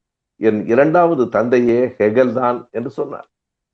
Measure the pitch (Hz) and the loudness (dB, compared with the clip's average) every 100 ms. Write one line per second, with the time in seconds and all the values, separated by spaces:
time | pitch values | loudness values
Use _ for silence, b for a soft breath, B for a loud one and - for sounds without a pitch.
0 | _ _ _ - 110 107 110 120 156 170 | _ _ _ -4 -2 0 0 2 2 2
1 | 170 156 117 104 120 123 120 117 123 - | 2 2 0 -2 0 2 2 2 0 0
2 | 104 113 127 117 123 120 - 110 131 - | 0 2 0 0 -2 -4 -8 -10 -10 -8
3 | 139 - - _ _ _ _ | -10 -12 -18 _ _ _ _